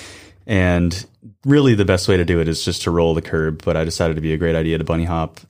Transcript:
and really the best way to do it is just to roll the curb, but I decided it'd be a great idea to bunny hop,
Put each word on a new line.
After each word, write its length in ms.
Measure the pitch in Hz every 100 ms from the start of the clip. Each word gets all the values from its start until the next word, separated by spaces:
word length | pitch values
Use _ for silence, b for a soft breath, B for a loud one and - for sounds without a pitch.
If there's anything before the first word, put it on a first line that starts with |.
| B B B B -
and 580 | 98 90 87 87 90 - _ 110 - 139
really 300 | 147 139 104
the 100 | 95
best 220 | 92 -
way 100 | 95
to 80 | 87
do 140 | 85
it 80 | 80
is 160 | 80 -
just 160 | 85
to 80 | 87
roll 220 | 85 82
the 80 | 80
curb, 400 | - 82 78 78
but 140 | - 80
I 60 |
decided 280 | 80 - 85
it'd 100 | 80
be 100 | 80
a 40 | 78
great 180 | 85 82
idea 220 | 80 80
to 60 |
bunny 220 | 78 82 82
hop, 340 | 82 80 -